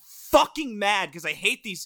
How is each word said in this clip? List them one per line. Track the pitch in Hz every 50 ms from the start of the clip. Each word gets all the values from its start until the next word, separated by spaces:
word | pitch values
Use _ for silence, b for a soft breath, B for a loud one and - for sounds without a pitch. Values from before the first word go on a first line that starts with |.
| - - - - - -
fucking | - 285 302 - - 302 311 254 220 202
mad | 202 202 208 190 180 156 139
'cause | 170 156
I | 156 151
hate | 143 185 208 254 - -
these | 220 185 151 -